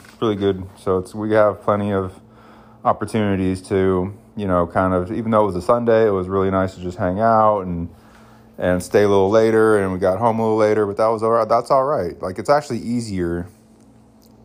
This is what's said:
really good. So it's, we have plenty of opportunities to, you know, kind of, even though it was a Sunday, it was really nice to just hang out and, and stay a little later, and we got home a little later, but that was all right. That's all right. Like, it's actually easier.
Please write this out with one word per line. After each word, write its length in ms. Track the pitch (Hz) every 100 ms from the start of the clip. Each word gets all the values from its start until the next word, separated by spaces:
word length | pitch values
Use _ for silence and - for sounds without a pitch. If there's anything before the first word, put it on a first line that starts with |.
| - -
really 160 | 113 101
good. 300 | 98 92 92 -
So 220 | - 92
it's, 160 | 92
we 180 | 110 107
have 300 | 110 104 90
plenty 300 | - 104 101
of 280 | 98 92 - - - - - - -
opportunities 800 | 120 107 107 113 104 95 92 92 -
to, 440 | 98 95 92 92 104 - -
you 100 | 101
know, 200 | 90 87
kind 260 | 104 92
of, 180 | 92 87
even 200 | 85 113
though 140 | 110
it 20 | 104
was 100 | 90
a 60 |
Sunday, 440 | 87 120 120 110 113
it 40 |
was 180 | 98 92
really 220 | 98 95
nice 240 | 95 95
to 80 | -
just 160 | 90 87
hang 200 | 92 95
out 420 | 113 110 110 107
and, 280 | 92 85 85 - - - - - - -
and 240 | 92 90
stay 220 | - 107
a 40 | 101
little 220 | 101 95
later, 480 | 110 113 110 110 107
and 140 | 95
we 80 | 92
got 180 | 95 98
home 220 | 117 113
a 20 |
little 160 | 110 110
later, 260 | 107 107
but 120 | 104 104
that 100 | 110
was 160 | 113
all 80 | 113
right. 180 | 117 107
That's 220 | 117 123
all 140 | 139
right. 360 | 135 147 87 64
Like, 200 | 87 95
it's 100 | 104
actually 300 | 147 - 117
easier. 680 | 104 120 117 95 87 87 90 - _ _ - _ _ _ - -